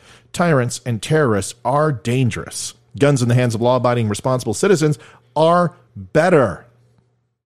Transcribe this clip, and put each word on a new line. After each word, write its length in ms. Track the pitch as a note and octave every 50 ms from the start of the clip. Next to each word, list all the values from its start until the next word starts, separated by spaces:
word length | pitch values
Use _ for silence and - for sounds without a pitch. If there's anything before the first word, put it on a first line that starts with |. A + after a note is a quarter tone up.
| _ - - - _ _
tyrants, 480 | - - F3 E3+ D3+ B2+ A#2+ B2 - - -
and 160 | B2 A#2 G2
terrorists 540 | - - D#3 D#3 D3 A#2 G#2+ G2 F#2 - - - -
are 280 | A#2+ C3+ D3 D#3 D#3
dangerous. 800 | C#3 G#2+ - A#2 B2 C3+ C3 A2 - E2 - - - - - - - _ _ _ - F#2+
Guns 240 | C#3 C#3+ C#3+ A#2
in 60 | B2 A#2
the 60 | A#2+
hands 180 | B2+ B2 A#2+ A2
of 80 | G#2
law-abiding, 460 | A#2+ B2 B2+ B2 A#2 B2 A#2+ A#2+ A2 G#2
responsible 440 | G#2 - - C3 C3 B2 - A#2
citizens 460 | G#2 - F#3 G3+ F#3+ C#3 D#3 D3+ D3 - - - - _ _ _ _
are 380 | D3+ D#3+ E3 F3 F3 F3 D#3+ - - _ _ _
better. 720 | G2+ F#2+ - - D3+ E3 F#3 F3 D3 B2 F#2 D#2 - - _ _ _ _ _ _ _ _ _ _ _ _ _ _ _ _